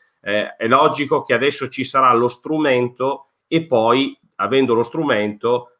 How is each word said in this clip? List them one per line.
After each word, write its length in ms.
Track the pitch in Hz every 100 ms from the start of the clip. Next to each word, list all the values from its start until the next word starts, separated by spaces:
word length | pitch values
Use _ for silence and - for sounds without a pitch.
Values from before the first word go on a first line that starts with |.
| _ _
Eh, 340 | 101 104 - -
è 100 | 113
logico 560 | 135 156 143 143 139
che 140 | - 117
adesso 340 | 135 139 127
ci 140 | -
sarà 280 | 127 135 131
lo 140 | 117 123
strumento 1000 | - 147 156 147 127 123 123 131 135 _ _ -
e 200 | 160 165
poi, 500 | 120 110 127 135 - _ -
avendo 380 | 101 135 127
lo 100 | 113
strumento, 920 | 117 160 147 110 104 104 113 120 -